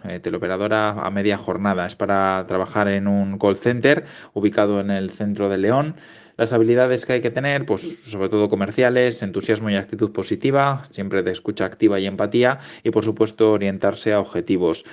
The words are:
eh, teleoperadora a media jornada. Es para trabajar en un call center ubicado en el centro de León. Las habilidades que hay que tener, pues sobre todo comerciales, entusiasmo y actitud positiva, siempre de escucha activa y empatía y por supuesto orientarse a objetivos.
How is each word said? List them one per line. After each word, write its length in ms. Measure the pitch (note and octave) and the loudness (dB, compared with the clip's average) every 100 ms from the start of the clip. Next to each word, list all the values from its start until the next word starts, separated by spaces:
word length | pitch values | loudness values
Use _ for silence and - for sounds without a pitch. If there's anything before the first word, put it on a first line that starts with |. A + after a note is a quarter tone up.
| G2 | -12
eh, 100 | F#2 | -8
teleoperadora 720 | F2 F2+ F#2 F#2 G#2 G#2+ G#2+ | -6 -4 -4 -2 0 0 0
a 200 | G#2 F#2+ | -2 -4
media 280 | G2 G2+ G2 | 0 0 0
jornada. 480 | - F2+ G2+ F#2 F2 | -2 -2 -2 -2 -4
Es 80 | |
para 500 | - G2+ G2 F#2+ F#2+ F#2 | -4 0 2 2 0 -2
trabajar 400 | F#2 F#2 G#2+ G2+ | -4 -2 0 0
en 180 | G2 G2+ | 0 0
un 320 | G2+ G2 G2 | 0 0 0
call 180 | G#2 F#2+ | 0 2
center 500 | A#2+ B2 B2 D3+ - - - | 0 2 4 2 -2 -14 -12
ubicado 460 | - G2+ G#2 G#2 G2+ | -2 0 2 2 2
en 100 | G2+ | 0
el 200 | G2 F#2+ | -2 -4
centro 380 | - G#2 G2+ G2+ | -4 -4 -2 0
de 100 | F#2+ | 2
León. 360 | G2 B2+ D3+ D#3 - - - - | 2 2 0 -6 -16 -20 -14 -4
Las 180 | A2+ | 0
habilidades 500 | A#2+ A2+ A#2+ B2+ B2+ | 2 4 4 4 0
que 80 | - | 0
hay 80 | B2+ | -2
que 100 | A2+ | -2
tener, 360 | C3+ C#3 C#3 A#2 | -2 -2 -2 -2
pues 380 | F#2+ - - | -4 -6 -12
sobre 260 | - G#2 F#2+ | -10 -4 0
todo 180 | G#2 G#2 | 2 2
comerciales, 720 | G#2 G2 A2 B2+ B2 B2 A#2 | 0 0 2 4 4 2 0
entusiasmo 480 | G2+ F2+ - G#2+ G#2+ | -6 -4 0 0 0
y 80 | G2 | -2
actitud 340 | G2 A2 G#2 | -2 -2 -2
positiva, 760 | - F#2 G#2+ C3+ C#3 C#3 C#3 - | -2 -4 -2 0 2 2 -2 -6
siempre 320 | - G2 F#2+ | -10 -4 -2
de 100 | F#2 | -2
escucha 340 | F2+ - G2+ F#2+ | -4 -6 -4 -4
activa 340 | - G#2+ G2 | 2 2 2
y 60 | G2 | -2
empatía 540 | G2 G#2 A2+ B2 C3+ - - | -2 0 2 2 0 -8 -8
y 100 | A2+ | -2
por 120 | A2 | 0
supuesto 480 | G#2+ G#2+ A2 - A2 | 0 0 0 2 4
orientarse 600 | G#2 G2 F#2+ G2+ G2+ A2 | 4 0 0 -2 0 0
a 60 | G#2 | 0
objetivos. 640 | G2 F2+ E2+ F#2 F2 D#2+ - | 0 -4 -2 0 2 0 -6